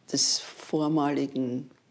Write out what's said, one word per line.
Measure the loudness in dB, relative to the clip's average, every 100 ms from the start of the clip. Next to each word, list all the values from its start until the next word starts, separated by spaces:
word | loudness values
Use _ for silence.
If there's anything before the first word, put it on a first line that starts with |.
| -4
des | 0 2 0
vormaligen, | -4 -12 -4 0 2 4 2 2 0 -2 -2 -2 -6 -18 _